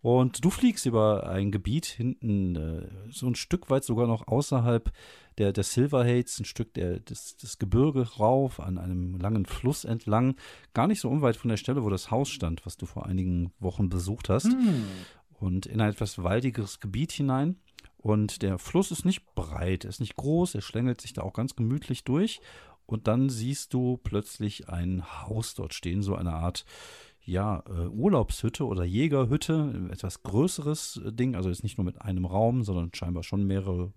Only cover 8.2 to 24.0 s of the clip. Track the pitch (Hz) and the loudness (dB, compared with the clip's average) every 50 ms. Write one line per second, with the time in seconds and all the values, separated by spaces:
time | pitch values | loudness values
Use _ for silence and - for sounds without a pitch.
8.2 | 107 110 127 135 139 127 - - - 92 92 90 87 90 92 90 90 90 92 92 | 4 6 6 6 4 0 -2 -6 -6 -4 -4 -4 -2 -2 -2 -2 -2 -2 -4 -2
9.2 | 87 101 113 107 98 - - - - 123 151 - - - 117 113 - 107 104 113 | -2 0 2 0 0 -2 -4 -2 0 0 -2 0 -2 -4 -4 -4 0 0 2 4
10.2 | 123 131 131 - - - - - - - _ 113 120 185 214 - - 120 123 156 | 4 2 0 -2 -8 -20 -20 -20 -20 -6 _ 2 2 2 2 0 0 0 0 2
11.2 | 143 123 113 - - 120 110 101 - - 131 143 117 104 101 92 - - 113 123 | 2 2 2 2 0 -2 -2 0 0 -2 -2 0 0 0 0 0 -2 0 0 0
12.2 | 139 - - - - 82 82 85 - 92 - - 95 - - - - 98 95 95 | 0 0 -2 -4 -2 -2 -2 -4 -8 -14 -10 -10 -12 -10 -8 -8 -6 -2 -2 0
13.2 | 92 92 90 87 87 87 - _ - 92 - - 104 90 90 90 87 90 104 - | 2 2 2 0 0 -2 -4 _ -4 -4 0 0 0 0 2 -2 -2 -2 -4 -6
14.2 | - - 98 117 151 214 247 262 247 220 170 127 110 98 95 92 90 - - - | 0 0 0 4 4 4 4 6 4 4 4 2 0 -4 -8 -10 -14 -18 -20 -20
15.2 | _ _ - _ 101 95 90 95 95 - 110 110 110 104 101 - 113 101 - - | _ _ -12 _ -2 -2 0 -2 -2 -2 0 2 2 2 2 -2 -4 -6 -4 -4
16.2 | 87 87 95 117 127 131 113 - 107 95 - - - 107 95 113 151 - - - | 0 2 2 2 2 0 -2 -2 -6 -6 -8 -10 -10 -6 -2 -2 -2 -2 0 0
17.2 | 143 135 131 131 143 165 180 - _ _ _ - _ - _ _ - 104 107 107 | 0 2 2 2 2 0 -2 -4 _ _ _ -20 _ -20 _ _ 0 2 4 4
18.2 | 107 104 - - - 98 95 95 - - - 175 196 - 180 - - 180 190 - | 4 2 -2 -2 0 0 0 -2 -4 0 2 2 2 2 -2 -2 0 0 0 0
19.2 | _ _ _ - 85 80 78 - 85 90 92 92 - 98 95 - 117 104 - - | _ _ _ -6 -6 -4 -4 -2 0 0 0 -2 -2 -8 -6 -4 -6 -6 -4 -4
20.2 | - 139 156 170 180 180 - 107 - - - 113 120 127 123 - - - - - | -2 0 2 2 2 0 -2 -6 -8 -4 -4 -2 0 0 -2 -2 -8 -12 -8 -6
21.2 | 101 95 - - 117 135 - - 117 110 131 151 - - 139 - - - 127 151 | -6 -6 -4 -2 -4 -4 -2 0 0 0 0 -2 -2 -4 -6 -6 -2 -2 0 2
22.2 | 196 226 - - - - - - - - - _ _ - 110 113 - - 110 123 | 2 0 -2 -6 -16 -20 -20 -20 -20 -20 -20 _ _ -6 -6 -2 2 2 4 4
23.2 | 135 135 127 110 110 123 143 - - - - 127 127 123 127 123 | 4 2 0 -2 -2 -2 -4 -4 -6 -4 -2 0 0 0 -2 -2